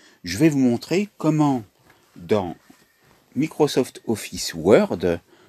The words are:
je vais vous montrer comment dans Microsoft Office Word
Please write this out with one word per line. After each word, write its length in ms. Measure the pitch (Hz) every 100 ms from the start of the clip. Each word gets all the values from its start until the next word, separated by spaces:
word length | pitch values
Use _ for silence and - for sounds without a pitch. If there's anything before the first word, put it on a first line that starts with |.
| - _
je 160 | 90 95
vais 100 | 160
vous 80 | 143
montrer 500 | 127 117 - 175 202 -
comment 440 | 160 156 147 127 101 _ _ _ _ -
dans 400 | 87 107 90 - _ - _ _ _ _ _ 123
Microsoft 680 | 156 - 147 147 127 - -
Office 480 | 113 - - - 82
Word 640 | 80 135 208 101 90 85 _ _